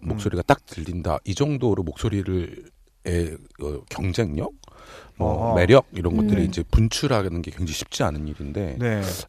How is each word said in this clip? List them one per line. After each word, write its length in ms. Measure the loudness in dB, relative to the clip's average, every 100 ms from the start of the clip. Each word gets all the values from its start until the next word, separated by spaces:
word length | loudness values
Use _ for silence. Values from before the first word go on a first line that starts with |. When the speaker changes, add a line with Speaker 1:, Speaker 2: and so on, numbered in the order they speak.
Speaker 1:
음. 60 | -4
Speaker 2:
목소리가 340 | -2 -2 -2 2
딱 180 | 2
들린다, 540 | 0 -10 -8 -4 -2 -2
이 100 | -2
정도로 480 | -2 0 2 0 0
목소리를, 840 | -2 -2 -2 -2 0 -2 -4 -10 -18 _ _ _
의, 320 | -2 0 0 -4 -16 -10
어, 180 | -8 -8 -10
경쟁력, 640 | -4 -2 0 0 -2 -4 -10 -20 -20 -20 -20 -20 -4
뭐, 160 | -2
Speaker 1:
어허. 220 | 0 2
Speaker 2:
매력 320 | 4 8 8 6
이런 240 | -2 0 2
것들이 260 | 4 2
Speaker 3:
음. 40 | 2
Speaker 2:
이제 160 | -2 2
분출하는 720 | 4 4 2 0 2 0 -4
게 80 | -6
굉장히 220 | -6 -4
쉽지 300 | -4 -8 -2
않은 220 | -2 -2 -6
일인데 500 | -8 -8 -6 -6 -4
Speaker 1:
네. 240 | -2 -2 -2 -6